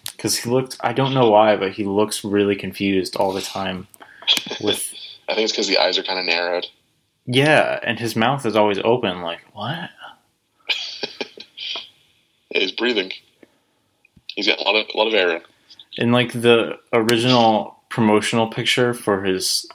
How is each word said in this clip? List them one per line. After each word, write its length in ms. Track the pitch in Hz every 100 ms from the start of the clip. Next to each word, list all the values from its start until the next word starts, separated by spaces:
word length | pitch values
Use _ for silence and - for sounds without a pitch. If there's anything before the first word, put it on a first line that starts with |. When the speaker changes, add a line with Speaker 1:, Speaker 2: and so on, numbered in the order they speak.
| - -
Speaker 1:
'Cause 200 | 107 -
he 120 | 117
looked, 280 | 131 127 -
I 120 | 120
don't 200 | 120 135
know 160 | 135 117
why, 260 | 104 107 101
but 160 | 98
he 100 | 104
looks 400 | 98 98 107 -
really 320 | 104 101 101
confused 640 | 101 95 95 98 95 87 -
all 160 | 98
the 80 | 95
time. 460 | - 101 95 92 92 - - - - - - -
With 320 | 104 92 - - -
Speaker 2:
<laughs> 180 | - -
I 60 |
think 80 | 101 110
it's 40 |
'cause 120 | - 98
the 100 | 90
eyes 180 | 92 95
are 60 |
kinda 200 | 95 92
narrowed. 440 | 87 85 87 90 - _ _ _ _ _
Speaker 1:
Yeah, 540 | - 127 147 135 65 67
and 160 | - 113
his 160 | 117
mouth 300 | 107 117 139
is 100 | 117
always 240 | 107 104 98
open, 420 | 113 127 104 90
like, 200 | 85 85 _
what? 360 | - 104 170 87 - - - _ _ _ _ -
Speaker 2:
<laughs> 400 | - - - - - - - - - - - - _ _ _ _ _ -
Yeah, 120 | -
he's 100 | 95
breathing. 400 | - 117 107 87 - _ _ - _ _ _ _ _ _ _ -
He's 200 | - 98
got 120 | -
a 40 |
lot 120 | 92
of, 120 | 107 104
a 40 | -
lot 100 | 110
of 40 |
air. 280 | 107 90 82 - _ _ - - -
Speaker 1:
In, 160 | 117
like, 180 | 123 117
the 480 | 123 120 117 85 - -
original 840 | 117 110 117 127 123 113 107 - - -
promotional 580 | - 107 107 - 120 113
picture 460 | - 113 - 123
for 280 | 120 - 98
his, 440 | 98 92 - - -